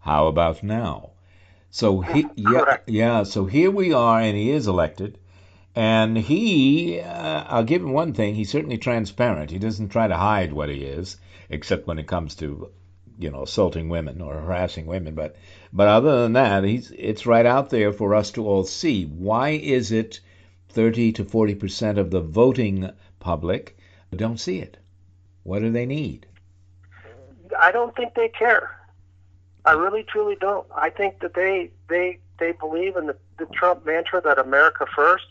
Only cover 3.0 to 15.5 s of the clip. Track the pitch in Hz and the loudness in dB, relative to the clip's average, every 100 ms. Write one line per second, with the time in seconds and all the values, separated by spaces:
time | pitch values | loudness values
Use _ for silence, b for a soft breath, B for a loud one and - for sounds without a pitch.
3 | 117 117 101 107 95 131 180 196 185 139 | 2 2 0 -2 0 2 2 2 2 2
4 | 117 113 110 104 110 147 110 90 80 - | 4 4 2 0 0 0 0 0 0 -2
5 | 101 - b b b b b - 110 113 | -12 -12 b b b b b -2 2 4
6 | 110 113 110 160 226 170 135 151 170 170 | 2 0 0 0 2 4 4 4 0 -6
7 | 165 - 80 156 - 120 113 175 170 135 | -8 -8 -6 -6 -2 -2 2 0 0 -2
8 | 165 101 104 107 101 143 151 117 127 117 | -2 -2 -2 -2 -2 -4 -4 -6 -2 -2
9 | 104 - 123 85 76 90 110 101 104 117 | -4 0 0 0 -6 -6 -4 -4 -4 0
10 | 110 85 101 104 87 73 73 69 69 71 | 0 2 2 2 0 -4 -6 -6 -8 -10
11 | 95 - b b b 76 - 92 - 80 | -10 -14 b b b -10 -2 -4 -2 -8
12 | 76 90 78 - 76 71 - - - - | -4 -4 -6 -10 -10 -10 -14 -18 -20 -20
13 | - - 82 67 69 - 92 82 80 85 | -20 -10 -10 -8 -6 0 0 0 -4 -4
14 | 76 67 78 78 78 90 92 - 80 92 | -6 -10 -10 -10 -6 -4 -4 -6 -8 -8
15 | 80 78 76 - b | -8 -8 -10 -12 b